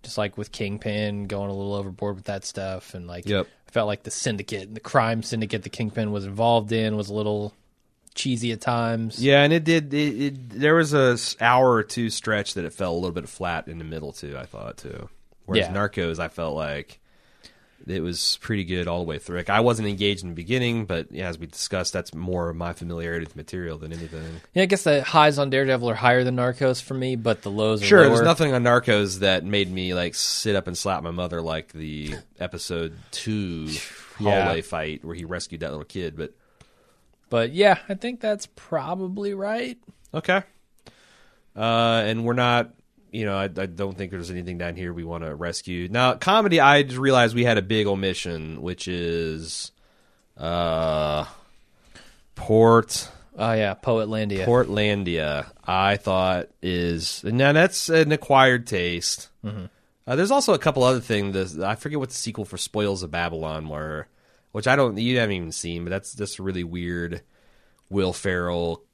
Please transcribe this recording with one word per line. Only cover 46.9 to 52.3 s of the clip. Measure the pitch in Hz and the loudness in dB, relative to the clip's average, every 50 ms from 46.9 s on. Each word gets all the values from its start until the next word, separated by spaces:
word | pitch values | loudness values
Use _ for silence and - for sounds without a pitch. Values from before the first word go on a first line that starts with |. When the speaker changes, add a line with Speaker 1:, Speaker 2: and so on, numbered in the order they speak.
| 123 127 | -2 0
Speaker 2:
realized | 135 135 131 127 120 113 113 | 2 4 6 6 6 4 4
we | 120 120 | 2 4
had | 120 113 107 | 4 4 2
a | |
big | 95 95 110 110 104 101 | 2 0 0 2 2 2
omission, | 98 95 95 95 90 - - 92 85 80 78 78 80 71 | 0 0 0 -2 -2 -2 -4 -6 -6 -6 -6 -8 -10 -8
which | - 90 90 - - 92 | -8 -8 -8 -8 -6 -6
is, | 90 87 85 85 82 85 82 80 78 78 82 82 - - - - _ _ _ _ _ _ _ _ _ _ _ _ _ - | -4 -4 -2 -2 -2 -2 -2 -2 -4 -6 -8 -10 -10 -10 -10 -12 _ _ _ _ _ _ _ _ _ _ _ _ _ -8
uh, | - 82 85 87 85 87 - 80 80 80 78 78 76 76 76 76 73 - - - - _ - - _ _ _ _ _ _ - - - - _ _ _ _ | -6 -4 0 0 2 2 2 2 2 2 2 2 0 0 0 -2 -4 -6 -10 -20 -20 _ -20 -20 _ _ _ _ _ _ -20 -20 -20 -20 _ _ _ _